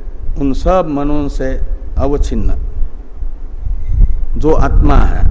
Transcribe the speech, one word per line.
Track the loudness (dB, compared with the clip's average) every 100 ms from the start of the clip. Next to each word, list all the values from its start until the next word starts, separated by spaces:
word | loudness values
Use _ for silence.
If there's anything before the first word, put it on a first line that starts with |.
| -10 -6 -6 -4
उन | -2
सब | -2 0 0 0
मनों | -4 -2 -2 -2
से | -4 -4 -2 -2 -4 -4 -2
अवच्छिन्न | -2 0 -2 0 0 0 -2 -2 -2 -4 -10 -8 -8 -6 -10 -8 -6 -4 -2 2 2 4 2 2
जो | 2
आत्मा | 4 4 4 4
है | 4 4 4 4